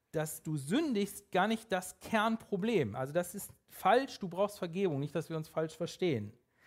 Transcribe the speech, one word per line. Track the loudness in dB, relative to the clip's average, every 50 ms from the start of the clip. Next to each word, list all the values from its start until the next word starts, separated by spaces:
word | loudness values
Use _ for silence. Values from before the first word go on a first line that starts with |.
| _ _
dass | -4 -4 -4 -4 -6 -8 -4
du | -4 -2
sündigst, | -2 0 0 0 2 2 2 2 0 0 0 -4 -10 -16 _
gar | 2 2 4 4
nicht | 2 -2 -2 -2
das | -2 -2 -2 -6 -12 -14
Kernproblem. | -6 0 2 2 2 2 0 -2 -2 -4 -4 -2 0 2 2 2 2 2 0
Also | -4 -6 -2
das | 0 -2 -2 -2 -6
ist | -10 -12 -12 -16 -20 _ _
falsch, | -20 0 4 6 6 6 4 2 -4 -8
du | -8 -6
brauchst | 0 0 0 0 0 -4
Vergebung, | -6 -4 -2 0 0 2 2 0
nicht, | -2 -2 -2
dass | -4 -4 -4
wir | -6
uns | -6 -6 -4
falsch | -2 -2 -2 -2 -2
verstehen. | -6 -6 -6 -4 -2 0 0 2 0 -2 -4 -10 -16 _ _ _ _ _